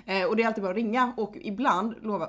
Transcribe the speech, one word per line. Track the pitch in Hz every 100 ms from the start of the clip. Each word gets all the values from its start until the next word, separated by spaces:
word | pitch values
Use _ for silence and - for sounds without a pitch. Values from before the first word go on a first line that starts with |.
| -
Eh, | 285 180
och | 220
det |
är | 226
alltid | 220
bara | 190
att | 190
ringa, | 226 240 240 240
och | 208 -
ibland, | - 202 269 180 226 220
lova, | 220 196